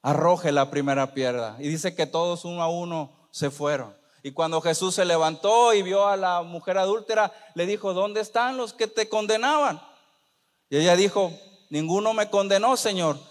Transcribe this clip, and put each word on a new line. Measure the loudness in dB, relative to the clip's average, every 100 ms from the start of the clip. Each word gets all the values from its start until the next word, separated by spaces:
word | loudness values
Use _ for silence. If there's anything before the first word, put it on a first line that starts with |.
arroje | 0 2 4 2 2
la | 0 0
primera | -2 -2 0 -2
piedra." | -2 -4 -2 -6 -8
Y | -6
dice | -4 -6
que | -4 -4
todos | -2 -2 -4 -8
uno | -4
a | -4
uno | -4 -6 -6 -8 _ _
se | -6 -6
fueron. | -4 -2 -2 -6 -16 _ _
Y | -14
cuando | -4 0 0
Jesús | 0 0 -2 0
se | 2
levantó | 2 2 0 2 4 6 4
y |
vio | 2 2 2
a | 2
la | 0 -2
mujer | -4 -10 -4 -2
adúltera, | 0 -2 -2 0 0 -4 -18
le | -6 -4
dijo, | -2 -4
"¿Dónde | -2 -2 -4
están | -4 -2 -2 -4
los | -8
que | -6 -4
te | -2 -2
condenaban?" | -2 0 0 2 2 2 -2 -12 -20 _ _ _ _ _ _ _
Y | 2
ella | 4 4
dijo, | 4 2 -2 -4 -20 _ _
"Ninguno | -4 0 0 0
me | 0 0
condenó, | 0 2 2 4 2
Señor." | 0 0 0 -2 -8